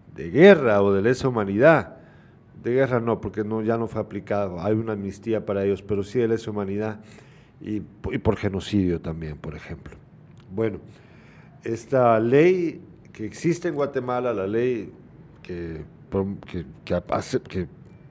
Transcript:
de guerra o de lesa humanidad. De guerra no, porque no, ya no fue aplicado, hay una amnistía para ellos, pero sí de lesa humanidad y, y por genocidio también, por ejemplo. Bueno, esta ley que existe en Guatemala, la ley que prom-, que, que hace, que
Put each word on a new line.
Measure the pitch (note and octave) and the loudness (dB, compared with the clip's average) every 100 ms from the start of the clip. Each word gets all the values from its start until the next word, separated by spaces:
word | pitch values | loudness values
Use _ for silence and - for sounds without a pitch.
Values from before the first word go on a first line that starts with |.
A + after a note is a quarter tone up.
| - - | -20 -14
de | E2+ | -4
guerra | G2+ F#3+ F3+ B2+ G2+ | 8 8 10 6 4
o | G2+ | 4
de | G2 | 4
lesa | G#2+ B2+ C3 | 2 2 0
humanidad. | A#2+ G2 G2+ C#3+ D3+ G2 - - - - - - - | 0 0 4 6 6 2 -10 -20 -20 -20 -20 -20 -10
De | - | -2
guerra | B2 C3+ B2 | 0 2 0
no, | A#2 G#2+ | 0 -2
porque | G#2+ F#2 | -4 -6
no, | G#2+ A2 | -4 -2
ya | A2 A2+ | -2 -2
no | A2+ | -4
fue | A2+ | -6
aplicado, | G#2 G2 - G2+ G2 F2+ | -6 -8 -4 -4 -4 -4
hay | F#2 | -2
una | A2 A2+ | -2 -2
amnistía | G#2 G2 F#2+ A2+ G#2+ | -6 -6 -8 -4 -4
para | G#2+ G2 | -2 -2
ellos, | G2 F#2+ | 0 -2
pero | G2+ G2+ | -2 -4
sí | G2 C3 | -2 -2
de | A2+ | 0
lesa | A2+ A2 | 0 -4
humanidad | G#2 G2 G2+ G#2+ G#2 - - - - - - | -6 -4 -4 -6 -8 -16 -20 -20 -20 -20 -16
y, | G2 G#2 E2 - - | -10 -8 -10 -12 -8
y | C3+ | -2
por | - G2+ | -2 0
genocidio | G2+ F#2+ - G#2 F#2 E2+ | -2 -4 -2 0 0 -2
también, | E2+ D#2+ D#2+ D2 | -6 -8 -10 -10
por | E2 D2+ | -12 -14
ejemplo. | - D#2+ - - - - - - - | -14 -16 -16 -20 -20 -20 -20 -20 -12
Bueno, | F#2+ A2+ F#2 - - - - - - - - | -4 -4 -4 -14 -20 -20 -20 -20 -20 -20 -14
esta | - A2+ - C3+ A#2+ A2+ | -8 -8 -2 4 6 6
ley | A2+ C#3 F3 F#3 E3+ - - - - | 6 6 6 4 0 -6 -14 -20 -20
que | - G#2+ | -12 -12
existe | - E3 E3 F3 | -4 -2 -2 -4
en | |
Guatemala, | D3 C#3 C3+ B2 B2 B2 | -2 -2 -2 -2 -2 -2
la | G#2+ F#2+ | -2 -2
ley | A2+ B2 A#2+ G2 - - - - - | 0 0 -2 -6 -14 -20 -20 -20 -20
que | - F2+ E2+ D#2+ D2+ - - | -14 -10 -10 -10 -14 -20 -6
prom-, | G2 F#2+ F#2 | -4 -2 -6
que, | - F2+ D#2+ - | -10 -10 -10 -14
que | - F2 - | -4 -4 -2
hace, | - - - | -4 -2 -6
que | - G2 E2+ - - - - | -4 -6 -8 -10 -20 -20 -20